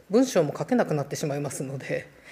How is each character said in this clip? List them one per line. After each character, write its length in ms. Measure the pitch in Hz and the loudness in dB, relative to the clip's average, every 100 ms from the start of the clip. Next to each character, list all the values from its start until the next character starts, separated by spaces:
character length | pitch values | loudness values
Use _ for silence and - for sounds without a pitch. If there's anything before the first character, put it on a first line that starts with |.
| - | 0
文 160 | 208 262 | 2 4
章 180 | 190 | 4
も 100 | 151 - | 2 -2
書 80 | 151 | 0
け 100 | 247 | 2
な 100 | 170 | 2
く 80 | |
な 100 | 156 | 0
っ 20 | 139 | -2
て 100 | 147 | -4
し 100 | 156 | -4
ま 120 | 143 | -2
い 20 | |
ま 100 | 143 | -4
す 140 | - | -6
の 140 | 135 135 | -6 -8
で、 320 | - 147 - - - | -4 -6 -6 -18 -20